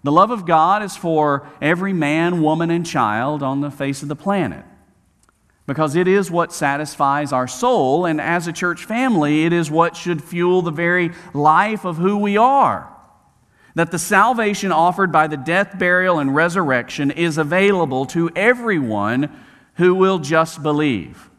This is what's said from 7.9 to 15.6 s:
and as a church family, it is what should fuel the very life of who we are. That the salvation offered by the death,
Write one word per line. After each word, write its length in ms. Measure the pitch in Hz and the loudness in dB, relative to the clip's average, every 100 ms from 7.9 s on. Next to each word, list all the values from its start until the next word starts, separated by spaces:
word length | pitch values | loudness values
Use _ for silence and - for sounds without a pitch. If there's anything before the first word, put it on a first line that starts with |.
| 151 | 0
and 160 | 175 156 | 0 -2
as 280 | 147 175 170 | -2 -2 -4
a 40 | |
church 320 | 165 180 170 | -4 -4 -4
family, 600 | - 226 262 196 147 151 | -6 -2 0 2 2 2
it 80 | 165 | 2
is 180 | 170 156 | 0 0
what 240 | 156 170 | 0 0
should 260 | 170 175 170 | -2 -6 -6
fuel 400 | - 170 175 185 | -6 -2 2 2
the 120 | 170 | 0
very 400 | 156 170 180 170 175 - | -2 0 0 0 -6 -10
life 520 | 139 151 160 214 214 | 0 4 4 2 -4
of 140 | 185 160 | -6 -2
who 180 | 185 208 | 0 0
we 200 | 208 202 | 0 2
are. 540 | 247 277 196 98 - - _ _ _ _ _ _ _ - | 4 4 2 0 -10 -20 _ _ _ _ _ _ _ -4
That 140 | 170 | -2
the 80 | 180 | -4
salvation 720 | - 202 220 240 208 202 190 | 0 4 4 2 -2 -2 -2
offered 400 | 160 175 175 190 | 2 2 2 2
by 160 | 156 156 | 2 0
the 100 | 151 | -2
death, 440 | 131 180 | -2 -2